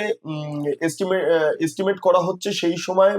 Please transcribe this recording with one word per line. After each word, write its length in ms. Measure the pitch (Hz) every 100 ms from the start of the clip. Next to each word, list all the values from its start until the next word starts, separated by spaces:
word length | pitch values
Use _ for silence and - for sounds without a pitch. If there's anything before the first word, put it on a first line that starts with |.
| 208 - 160
উম, 340 | 151 151 147 147 - 165
এস্টিমে-, 400 | 156 190 190 151
আহ, 180 | 165 151 151
এস্টিমেট 340 | 160 - 196 190 185
করা 140 | 180 175
হচ্ছে 220 | 185 208
সেই 240 | 196 170 170
সময় 360 | 175 185 190